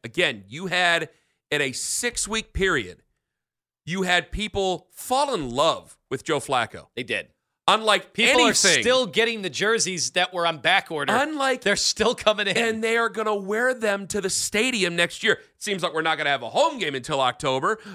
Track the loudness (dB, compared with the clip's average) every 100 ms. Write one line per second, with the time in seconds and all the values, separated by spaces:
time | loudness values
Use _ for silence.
0 | -8 0 0 -2 -10 -10 -4 0 2 2
1 | -2 _ _ _ _ -2 -2 -4 -6 -4
2 | -4 -4 -4 -6 -6 -2 0 0 -2 -10
3 | _ _ _ _ _ _ _ _ -10 -4
4 | 0 0 0 -4 -4 -2 -2 -2 -8 -16
5 | -2 0 2 -2 -2 2 2 0 -6 -20
6 | _ -8 -2 -4 0 0 0 -6 -14 -10
7 | -6 -6 -6 _ _ _ 2 2 4 2
8 | 0 0 4 6 4 4 4 4 4 2
9 | 2 0 0 -2 -6 -2 0 0 0 -2
10 | -2 0 0 0 0 0 2 2 2 -4
11 | 0 2 0 0 -2 0 0 0 0 2
12 | 0 2 2 2 0 0 0 -2 0 0
13 | 0 -2 -2 -2 -2 0 0 0 -2 -2
14 | -4 -4 -2 -2 -2 0 0 0 0 0
15 | -2 0 0 0 -4 _ -6 -2 -2 -2
16 | 0 0 0 0 0 0 0 0 -4 -6
17 | -4 0 0 0 -2 0 0 -2 -8